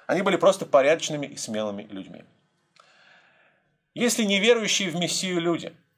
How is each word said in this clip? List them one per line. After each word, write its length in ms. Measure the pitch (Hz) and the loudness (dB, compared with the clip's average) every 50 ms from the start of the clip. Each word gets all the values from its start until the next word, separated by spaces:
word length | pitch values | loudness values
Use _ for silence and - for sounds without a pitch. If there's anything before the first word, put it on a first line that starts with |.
| _ | _
Они 160 | - 135 180 | -4 -2 0
были 140 | 196 196 185 | 0 0 0
просто 300 | 160 170 151 - - - | 4 4 4 4 4 -2
порядочными 640 | - - 139 131 143 160 156 - - 156 147 165 | 2 2 4 6 6 4 2 0 -6 -6 -6 -8
и 100 | - - | -10 -10
смелыми 460 | - - - 110 107 107 104 101 101 104 | -12 -10 -6 -6 -4 -4 -4 -6 -8 -12
людьми. 400 | - 101 98 92 - - - - _ _ _ _ _ _ _ _ _ _ _ _ _ _ _ _ _ _ _ _ _ _ _ _ _ _ _ _ _ _ _ _ _ - | -12 -14 -14 -14 -14 -16 -20 -20 _ _ _ _ _ _ _ _ _ _ _ _ _ _ _ _ _ _ _ _ _ _ _ _ _ _ _ _ _ _ _ _ _ -6
Если 280 | 151 226 240 - - 220 | -2 -2 0 0 0 0
неверующие 640 | 202 202 196 196 233 240 226 214 180 - - 196 180 | 2 2 2 4 4 4 4 2 0 0 0 -2 -2
в 60 | 147 | -4
Мессию 440 | 175 175 160 - - 190 185 180 170 | -4 -4 -2 -2 -4 -4 -2 -2 0
люди 360 | 170 175 170 - - - - _ _ _ _ | 0 0 -2 -2 -4 -10 -16 _ _ _ _